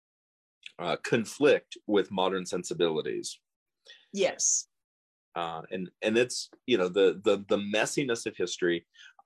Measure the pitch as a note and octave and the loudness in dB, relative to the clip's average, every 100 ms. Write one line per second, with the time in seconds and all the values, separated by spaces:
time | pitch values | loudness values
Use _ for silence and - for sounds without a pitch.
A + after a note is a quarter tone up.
0 | _ _ _ _ _ _ - - F2 D2 | _ _ _ _ _ _ -20 -10 -6 -4
1 | - B2 G#2 - C#3+ F#2+ - - - G2+ | 0 -2 -2 2 4 4 2 -14 0 0
2 | F#2 F#2+ F#2 F#2+ F2+ F2+ - E2 E2+ D2+ | 2 0 0 -2 -4 -6 -6 0 0 0
3 | C2 G1+ - - _ _ _ _ _ - | -4 -8 -8 -14 _ _ _ _ _ -20
4 | _ G3 F3+ - - - - _ _ _ | _ -2 -2 0 -2 -2 -4 _ _ _
5 | _ _ _ E2+ E2 E2 - F#2+ F2 - | _ _ _ -6 -6 -8 -8 -10 -10 -2
6 | G#2+ A2 B2 - - - - G#2+ F2+ G2 | 2 2 2 -2 -12 -12 0 2 2 4
7 | F#2+ F2 G#2 G2+ G#2 G2+ G2+ G#2+ D3 - | 4 4 0 0 0 -2 0 -2 0 -2
8 | C3 A#2 A2 - F2+ - F2 E2+ _ _ | -2 -4 -4 -4 -6 0 0 -2 _ _
9 | - - | -20 -10